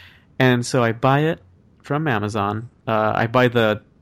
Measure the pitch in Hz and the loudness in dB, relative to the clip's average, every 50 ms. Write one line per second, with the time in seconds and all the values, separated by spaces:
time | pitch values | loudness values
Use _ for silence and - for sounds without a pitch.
0 | - - - _ _ _ _ - 131 127 123 120 120 - - 131 120 113 113 117 | -20 -20 -20 _ _ _ _ 0 2 2 2 2 0 -2 0 0 0 0 0 0
1 | 135 131 135 143 151 160 175 - - _ _ _ _ _ _ _ _ - 139 151 | 0 2 2 2 0 -2 -4 -6 -12 _ _ _ _ _ _ _ _ -6 -6 -4
2 | 160 156 117 104 104 104 104 107 98 101 107 110 120 123 - _ _ - 113 110 | -2 -2 -2 -2 -4 -4 -4 -2 -2 -2 -4 -6 -8 -12 -18 _ _ -4 -2 0
3 | 107 107 - - 113 113 113 127 127 123 117 123 113 107 107 107 - _ _ _ | 0 0 0 0 -2 0 2 2 2 4 2 2 2 2 0 -2 -6 _ _ _